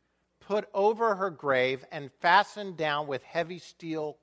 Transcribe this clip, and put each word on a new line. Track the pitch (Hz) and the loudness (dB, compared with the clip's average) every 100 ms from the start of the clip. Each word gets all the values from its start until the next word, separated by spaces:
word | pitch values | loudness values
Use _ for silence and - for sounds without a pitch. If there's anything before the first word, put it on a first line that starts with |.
| _ _ _ _ | _ _ _ _
put | - 208 202 | -4 -4 -2
over | 196 208 220 226 190 | 2 2 4 0 0
her | 190 | -2
grave | 147 143 131 127 131 - | -2 2 2 2 -2 -8
and | 160 139 | -12 -12
fastened | - 170 190 202 214 196 160 | -2 4 4 4 -4 -10 -4
down | 151 147 151 | -2 -2 -4
with | 131 | -6
heavy | - 165 165 180 | -4 -6 -6 -10
steel | - - 165 156 151 - | -16 -14 -8 -6 -6 -10